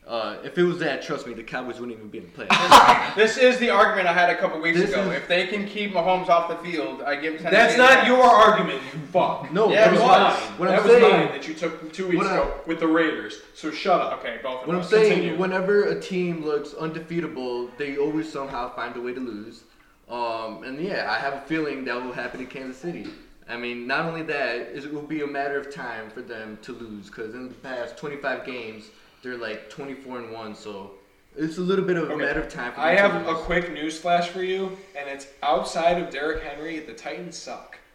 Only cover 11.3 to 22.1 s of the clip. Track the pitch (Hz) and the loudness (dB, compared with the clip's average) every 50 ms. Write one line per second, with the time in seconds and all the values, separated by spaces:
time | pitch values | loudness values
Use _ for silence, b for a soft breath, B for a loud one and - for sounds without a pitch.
11.3 | - - - 160 160 - 175 165 160 - 160 156 - - 190 180 175 170 202 226 | -2 -6 -8 -10 -8 -6 -6 -6 -6 -8 -14 -14 -10 -8 -2 0 2 2 2 2
12.3 | - 170 143 - - - - 165 165 165 170 160 160 165 165 151 - - - - | 0 0 0 -2 -4 -8 -6 -8 -4 -2 0 2 2 2 2 0 -2 -4 -8 -12
13.3 | - - - - _ - - 156 - - - 196 180 151 - - - - - 127 | -14 -16 -18 -20 _ -10 -10 -10 -8 -4 0 2 2 2 2 -2 -6 -6 -8 -10
14.3 | 113 110 117 131 131 131 127 143 170 180 175 - 214 214 220 208 180 - - - | -10 -8 -8 -8 -8 -6 -4 -4 -4 -2 0 4 4 6 6 6 4 4 0 0
15.3 | 160 165 190 185 185 190 185 190 208 202 202 - - - - - 190 180 180 175 | -2 -2 -2 -2 0 -2 0 2 2 2 2 2 -2 -4 -6 -6 -4 -2 -2 -2
16.3 | 170 160 151 151 147 143 143 - - - 160 160 156 165 160 - 170 170 160 151 | -2 -4 -4 -2 -2 -4 -4 -6 -10 -8 -8 -6 -6 -8 -10 -6 -6 -6 -4 -6
17.3 | 123 127 127 127 123 120 123 120 - - 143 143 139 143 143 151 156 156 156 - | -8 -8 -6 -6 -6 -6 -6 -8 -8 -8 -8 -6 -2 -2 -2 0 0 -2 -4 -4
18.3 | - 139 135 131 131 120 123 123 - 117 117 120 123 123 120 123 123 131 127 120 | -8 -8 -8 -6 -6 -8 -8 -8 -8 -8 -10 -8 -8 -8 -8 -6 -6 -6 -8 -8
19.3 | 107 104 107 117 - - _ b b b b b b b _ _ 117 120 120 117 | -8 -10 -12 -14 -18 -20 _ b b b b b b b _ _ -6 -6 -4 -4
20.3 | 113 113 110 - 165 - - 127 131 143 165 202 180 120 - 101 107 117 135 139 | -4 -6 -6 -8 -10 -12 -12 -12 -8 -8 -6 -6 -4 -4 -2 -2 -4 -2 -2 -4
21.3 | 135 131 - - 160 160 156 147 135 131 127 123 120 123 127 127 | -6 -8 -6 -4 -4 -2 -2 -4 -4 -6 -6 -6 -6 -6 -6 -8